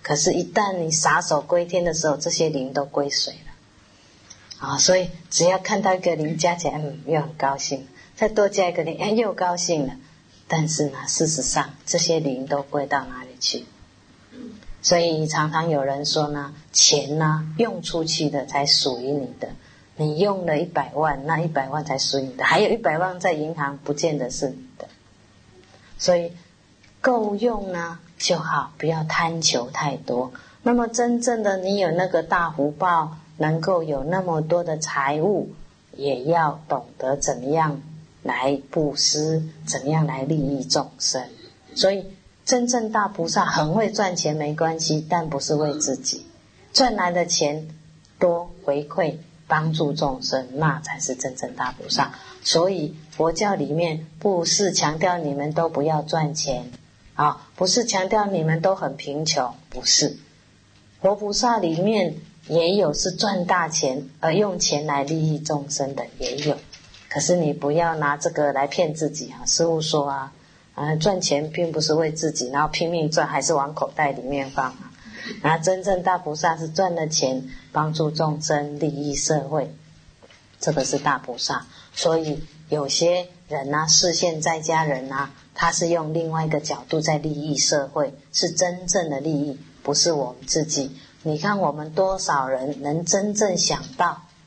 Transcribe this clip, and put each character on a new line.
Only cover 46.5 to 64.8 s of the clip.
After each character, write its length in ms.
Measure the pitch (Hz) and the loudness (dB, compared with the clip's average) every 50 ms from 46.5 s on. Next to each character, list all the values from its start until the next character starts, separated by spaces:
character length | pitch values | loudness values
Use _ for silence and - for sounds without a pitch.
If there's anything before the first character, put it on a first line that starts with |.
| _ - - - | _ -20 -20 0
赚 240 | - - 262 247 220 | 2 4 4 4 2
来 160 | 208 180 175 | 0 0 0
的 120 | 175 180 170 | 2 0 0
钱 440 | 170 - - 160 143 147 156 156 - - - - - - - _ - _ - | 2 2 2 2 0 0 -2 -6 -10 -16 -18 -20 -20 -20 -20 _ -20 _ 2
多 320 | 185 175 170 170 175 - - - - | 4 4 4 2 -4 -8 -14 -6 -2
回 200 | - 139 143 147 | 0 0 0 -2
馈 320 | 147 - 185 175 147 135 - - - - - - | -4 -2 0 0 0 -2 -6 -14 -18 -20 -20 -2
帮 260 | - 156 156 156 160 | 0 0 2 2 0
助 200 | 156 - 165 143 | 0 2 0 0
众 280 | 135 - 160 139 131 127 | 0 0 0 0 0 -2
生， 280 | - - - 131 127 127 127 | -4 -2 -2 -2 -2 -4 -2
那 260 | 143 160 156 139 - | 0 2 2 2 0
才 180 | - - - - | -4 -8 -6 -6
是 160 | - - 123 | -4 -6 -4
真 220 | - - 135 127 | -4 -6 -8 -6
正 180 | - - 123 - | -6 -8 -8 -6
大 180 | - 127 127 | -6 -6 -6
菩 160 | - - - - | -6 -8 -6 -2
萨。 260 | - - 135 - - - - - - - | 0 0 0 0 -2 -14 -18 -20 -20 -6
所 260 | - - - 160 170 190 | -2 2 4 4 4 4
以 280 | 196 175 151 156 - - - - | 2 0 -4 -6 -8 -12 -18 -16
佛 180 | - - 156 165 | -2 0 2 2
教 220 | 165 - 220 208 196 | 2 2 2 2 2
里 180 | 185 143 139 | 0 0 0
面 340 | 147 165 175 165 156 156 160 - - - | 0 0 0 0 -2 -4 -8 -12 -16 -2
不 260 | - 208 190 175 165 | 0 2 2 2 2
是 280 | 170 - - 202 180 | 2 2 2 2 2
强 260 | 160 - 175 147 156 160 | 2 2 0 0 0 2
调 200 | 202 180 175 175 | 2 2 2 0
你 160 | 160 147 139 | -2 -2 -2
们 180 | 143 143 151 | -2 -2 -2
都 160 | 151 170 165 165 | 0 0 0 2
不 140 | 160 135 | 0 0
要 200 | 143 160 156 151 | 2 2 2 0
赚 320 | 151 - - 165 156 143 - | 0 0 0 0 0 0 -2
钱 360 | - - 143 131 123 123 123 - - - - _ _ _ - - | -2 -2 -2 -4 -4 -6 -12 -16 -20 -20 -20 _ _ _ -10 -2
啊， 320 | - 147 147 143 - - - - | 0 0 0 0 -2 -12 -20 -4
不 120 | - 185 180 | 0 0 2
是 160 | - 247 226 | 2 2 2
强 240 | - - 190 185 190 | 2 0 0 0 2
调 180 | 220 214 208 | 2 2 2
你 160 | 202 196 170 | 2 0 0
们 180 | 156 160 160 165 | 2 2 2 2
都 140 | 165 190 190 | 2 2 2
很 220 | 190 165 139 135 | 2 -2 -6 -6
贫 280 | - - 143 139 151 156 | -6 -8 -6 -4 -2 -2
穷， 300 | 156 - 143 127 120 - - - _ | 0 0 0 0 -2 -6 -12 -18 _
不 140 | - 123 - | -12 -4 0
是。 340 | - - - 151 139 - - - - _ _ _ _ _ _ _ _ _ - _ - - _ | 2 4 4 4 2 -2 -6 -18 -20 _ _ _ _ _ _ _ _ _ -20 _ -20 -14 _
佛 140 | - 190 208 | 2 2 2
菩 180 | 202 208 202 | 2 -2 -2
萨 260 | 202 - 254 240 233 220 | 0 2 2 4 2 2
里 220 | 180 165 160 165 | 2 0 2 2
面 360 | 185 208 226 208 180 160 156 160 - - - - - - | 2 2 2 2 2 0 -2 -6 -14 -18 -20 -20 -8 0
也 260 | 156 165 165 170 196 | 2 4 4 4 4
有 180 | 208 185 151 | 4 4 2
是 200 | 151 - - 185 | 2 0 -2 -2
赚 320 | 180 - 220 208 196 185 175 | 0 0 -2 0 0 0 2
大 240 | 180 196 180 170 156 | 2 2 2 2 0
钱 400 | - - - 135 127 147 - - - - | 0 0 0 0 -2 -2 -6 -10 -8 -2
而 160 | - 160 160 | 0 2 4
用 240 | 196 208 202 180 175 | 4 2 2 0 -2
钱 260 | - - 156 143 | 0 0 0 0